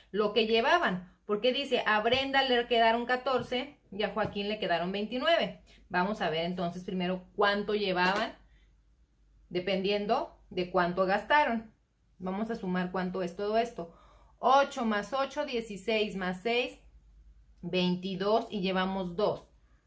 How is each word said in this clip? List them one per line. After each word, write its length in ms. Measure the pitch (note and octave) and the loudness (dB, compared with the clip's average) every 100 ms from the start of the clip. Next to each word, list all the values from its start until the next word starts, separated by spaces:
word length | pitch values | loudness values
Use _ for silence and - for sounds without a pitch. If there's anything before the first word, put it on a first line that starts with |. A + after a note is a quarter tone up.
| _ | _
Lo 240 | G3 G#3 | -2 0
que 140 | A#3 A3 | 2 2
llevaban, 680 | A3+ C4+ E4+ B3 F3+ - _ - | 2 4 4 2 -2 -6 _ -4
porque 260 | G#3 B3 | 0 0
dice, 300 | B3+ C#4 B3 - | 0 0 0 2
a 160 | G#3+ | 2
Brenda 400 | A3 C4 C4+ C4+ | 2 2 2 2
le 240 | C4 A#3+ A#3+ | 4 2 2
quedaron 400 | A#3 A3+ A#3 A#3 | 4 4 4 0
catorce 720 | B3+ C#4 B3 B3 B3 C#4+ - _ | -2 0 -2 0 -4 -6 -12 _
y 100 | G3 | -4
a 80 | G3 | -4
Joaquín 400 | G#3+ F#3+ G3+ G3+ | -2 -2 -4 -4
le 80 | G#3+ | -4
quedaron 340 | F3+ E3 F3+ | 0 0 0
veintinueve. 720 | G3+ G#3+ B3+ D#4 E4 F#3 - - - _ | -2 -4 -2 2 2 0 -6 -20 -20 _
Vamos 300 | F3 G3 G#3+ | 0 0 0
a 80 | F3+ | -2
ver 160 | D#3+ F3 | 0 -2
entonces 380 | F3+ F3 F3+ | -2 -4 -6
primero 420 | F#3+ F#3 F3+ F#3 - - | -6 -4 -2 -4 -6 0
cuánto 380 | G3+ G#3 G#3 | 2 2 0
llevaban, 640 | G#3 G3 F3 F#3 G3+ B3 - _ _ _ _ _ _ _ _ _ _ _ | -2 0 2 2 2 -2 -8 _ _ _ _ _ _ _ _ _ _ _
dependiendo 920 | F3 F#3 F#3+ F#3+ G#3 G#3 C4 - - - | -6 -2 0 0 0 2 0 -2 -12 -10
de 180 | F3+ F3+ | -6 -2
cuánto 380 | F#3 F3 F3+ F#3 | 2 2 2 0
gastaron. 680 | G3+ G#3+ D4 C#4+ A3+ - _ _ _ _ _ | 0 4 4 4 0 -6 _ _ _ _ _
Vamos 320 | F#3 F#3+ A3 | -6 -4 -4
a 40 | G3 | -4
sumar 360 | F#3 F3+ F3+ | -2 -2 -2
cuánto 320 | F#3 F#3 F#3 | -2 -4 -4
es 120 | F3 F#3+ | -6 -4
todo 220 | G#3 A3 | -2 0
esto. 380 | A#3 - E3+ - - - - _ | 0 -6 -12 -14 -20 -20 -20 _
Ocho 480 | A#3+ C4+ C#4 C4+ A3+ | 4 6 4 0 0
más 280 | G#3 G3+ | 0 -2
ocho, 340 | C4+ C#4 D4 C#4+ | -2 -2 -4 -4
dieciséis 680 | A#3+ A3 F#3 - A3 G#3 F#3 | -4 -6 -6 -2 0 0 -2
más 260 | F#3 F3+ | -4 -2
seis, 340 | A#3 A#3+ C4 - - - - - - - _ _ | 0 0 -2 -8 -20 -20 -20 -20 -20 -20 _ _
veintidós 840 | F3 F#3 F3+ F3+ F#3+ F#3 G3+ A3+ A#3+ | -4 0 2 0 -4 -2 2 2 0
y 100 | G#3 | -2
llevamos 540 | F#3+ F#3 F#3+ F#3+ F3+ E3+ | 0 0 0 -2 -4 0
dos. 360 | F#3+ - - _ _ _ | 0 -2 -8 _ _ _